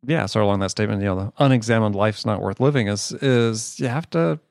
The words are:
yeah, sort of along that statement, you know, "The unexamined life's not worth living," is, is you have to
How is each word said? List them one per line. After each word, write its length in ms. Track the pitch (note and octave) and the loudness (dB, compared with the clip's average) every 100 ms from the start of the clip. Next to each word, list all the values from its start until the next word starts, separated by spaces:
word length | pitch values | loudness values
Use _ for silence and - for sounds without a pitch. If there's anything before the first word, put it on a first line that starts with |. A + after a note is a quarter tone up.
| A#2+ | -2
yeah, 220 | D#3+ G2+ | -2 0
sort 160 | A2 | 2
of 40 | G#2 | 2
along 120 | G2+ | 2
that 100 | F#2+ | -2
statement, 320 | - G#2 G#2 | -2 -2 0
you 60 | G2+ | -2
know, 80 | F#2 | -2
"The 280 | G2+ - | -4 2
unexamined 520 | C#3 B2+ A2 A2+ A2 G2 | 4 4 4 2 2 2
life's 320 | G#2+ G#2+ A2 | 0 0 -4
not 160 | G#2 | -2
worth 160 | G2+ G2 | -4 0
living," 280 | C3 C#3+ G#2 | 0 2 -2
is, 240 | G#2 - | -2 -6
is 640 | - C#3 B2 A#2 A2 A2+ - | -4 2 2 2 -2 -8 -6
you 80 | C3+ | -4
have 200 | B2 F3 | -4 -4
to 280 | E3+ E3 D#3 _ | -2 -2 -4 _